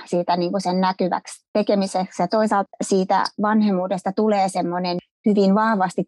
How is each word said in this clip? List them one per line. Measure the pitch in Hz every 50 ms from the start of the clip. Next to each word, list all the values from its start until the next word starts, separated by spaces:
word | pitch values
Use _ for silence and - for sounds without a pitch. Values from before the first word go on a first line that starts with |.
| -
siitä, | - 185 175 175 - 175
niinku, | 180 175 175 190 196
sen | - 180 180 185
näkyväksi | 185 185 185 - 190 175 - 180 - - - - _ _
tekemiseksi. | - 214 202 - 208 196 190 196 - 185 190 - - -
Ja | 175 180
toisaalta | - 220 220 214 214 196 196 _ - -
siitä | - - 202 190 185 - 196 185 - - - -
vanhemmuudesta | 208 208 220 220 214 208 190 180 180 190 196 190 - 190 190
tulee | - 214 214 208 196 190 190
semmoinen | - 185 170 170 175 180 180 180 175 175 - _ _ _ -
hyvin | 226 196 208 196 190 196
vahvasti | 214 220 226 226 190 185 180 - 202 -